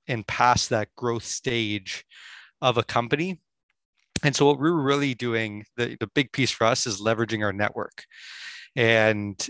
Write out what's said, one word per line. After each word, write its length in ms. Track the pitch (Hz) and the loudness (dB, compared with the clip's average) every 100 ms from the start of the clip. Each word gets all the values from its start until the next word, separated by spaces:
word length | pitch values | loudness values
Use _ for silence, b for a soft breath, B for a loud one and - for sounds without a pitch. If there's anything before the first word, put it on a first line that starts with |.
| - | -8
and 200 | 120 104 | -8 -6
past 440 | - 123 120 - | 2 4 4 2
that 240 | 117 104 | -2 -2
growth 300 | - 120 117 | -4 -4 -4
stage 800 | - - - 117 110 104 95 - - B B B B _ | -6 -8 -4 -2 -2 -4 -6 -12 -14 B B B B _
of 140 | 131 117 | 0 2
a 80 | |
company. 560 | - 123 120 143 180 180 _ _ _ _ _ _ _ - | 0 -2 0 -2 -2 -6 _ _ _ _ _ _ _ -2
And 140 | 151 127 | 0 4
so 100 | 143 | 4
what 140 | 143 | 4
we're 100 | 151 | 2
really 440 | 175 139 143 143 | 0 2 2 0
doing, 500 | 120 123 113 113 104 107 - | -2 -2 -2 -2 -6 -12 -6
the, 200 | 120 - | -6 -4
the 80 | 107 | -4
big 220 | - 127 | -2 -2
piece 200 | - 123 | 0 -2
for 160 | - 113 | 2 2
us 200 | 120 - | 2 0
is 140 | 98 | -2
leveraging 420 | 104 113 113 110 | 0 0 0 -2
our 100 | 107 | -2
network. 500 | 98 104 - - - - B B B B B B - | 0 -2 -2 -10 -12 -20 B B B B B B 0
And, 580 | 117 113 110 107 101 95 - | 4 6 4 2 -2 -6 -10